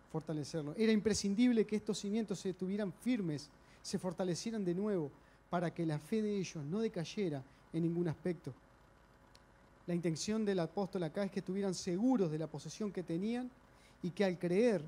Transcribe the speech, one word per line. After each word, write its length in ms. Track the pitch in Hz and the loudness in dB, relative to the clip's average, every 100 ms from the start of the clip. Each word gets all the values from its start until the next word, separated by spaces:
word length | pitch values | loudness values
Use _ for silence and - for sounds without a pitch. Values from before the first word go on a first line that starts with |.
| - | -8
fortalecerlo. 640 | 160 - 156 135 165 147 151 | -8 -4 -6 -4 -6 -4 2
Era 140 | 220 | 4
imprescindible 720 | 220 214 202 202 196 247 233 202 | 6 4 2 2 4 6 6 4
que 100 | 214 | 0
estos 240 | - 202 | -2 -4
cimientos 400 | 202 214 220 180 | -2 -2 -2 -4
se 140 | 190 | -4
tuvieran 400 | 180 185 208 202 | -4 -2 -2 -4
firmes, 560 | - 233 247 175 143 - - - - | -4 -2 0 0 -4 -6 -20 -20 -18
se 180 | - 202 | -6 -4
fortalecieran 640 | 185 165 185 165 233 226 | -4 -2 -2 -2 -2 -2
de 100 | 180 | 0
nuevo, 380 | 175 214 190 143 - - - - | 0 0 0 -2 -6 -20 -20 -4
para 240 | 175 165 | -2 -2
que 120 | 165 165 | -2 -2
la 140 | 147 | -2
fe 220 | - 220 | -2 0
de 160 | 214 202 | 0 -2
ellos 260 | 175 165 | -4 -6
no 160 | 143 202 | -4 -2
decayera 640 | 220 185 156 - 185 143 131 - - | -2 -2 -6 -2 -2 -2 -8 -18 -8
en 100 | 165 | 0
ningún 240 | 165 170 175 | 0 2 0
aspecto. 460 | 147 180 170 - - - - - - - - - - - - - - - | -2 -4 -4 -8 -12 -16 -20 -20 -20 -20 -20 -20 -20 -20 -20 -20 -12 -4
La 60 | |
intención 520 | 175 165 156 - 220 208 | 0 0 -2 -2 0 2
del 140 | 190 | 2
apóstol 440 | 160 - 190 196 | 0 0 -2 0
acá 200 | 160 202 196 | -2 -2 -2
es 60 | |
que 80 | 196 | -2
estuvieran 340 | 185 190 196 | -4 -2 -2
seguros 580 | 175 - 175 247 247 175 | -2 -2 0 4 4 2
de 80 | 156 | 0
la 80 | 156 | -4
posesión 440 | 151 160 - 214 | -8 -10 -6 -6
que 120 | 185 | -6
tenían 460 | 165 170 208 240 254 - - - - - | -4 -2 -2 -2 -6 -12 -20 -20 -20 -8
y 80 | 180 | -6
que 120 | - | 0
al 160 | 196 170 | 2 2
creer 420 | 175 180 240 190 | 2 4 6 4